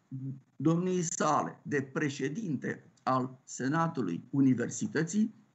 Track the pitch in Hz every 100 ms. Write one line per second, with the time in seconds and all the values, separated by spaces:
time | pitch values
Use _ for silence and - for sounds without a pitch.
0 | _ 135 131 135 - - 160 165 185 185
1 | 165 - 156 143 82 - - 143 135 -
2 | 151 139 135 160 208 127 - 127 - _
3 | - 131 131 - - - 127 165 165 165
4 | 98 85 - 139 135 117 117 - 107 135
5 | 165 208 214 - _